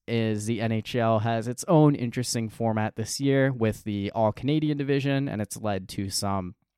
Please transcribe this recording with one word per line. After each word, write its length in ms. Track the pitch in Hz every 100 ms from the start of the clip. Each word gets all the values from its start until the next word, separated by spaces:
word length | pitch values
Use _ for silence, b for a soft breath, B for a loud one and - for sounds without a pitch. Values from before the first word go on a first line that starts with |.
| -
is 360 | 117 110 107 104
the 140 | 113
N 140 | 113
H 200 | 110 -
L 260 | 127 113 113
has 280 | 113 117 113
its 160 | 123 -
own 260 | 147 151 143
interesting 540 | 117 127 120 120 110
format 480 | - 113 110 107 -
this 240 | 107 -
year 280 | 139 135 135
with 320 | 127 110 107 -
the 260 | 101 98
All-Canadian 640 | - 110 - 131 156 151 147
division, 520 | 139 139 139 135 139
and 120 | 104
it's 140 | 104 -
led 320 | 107 98 92
to 220 | - 98
some 460 | - 101 98 90 - _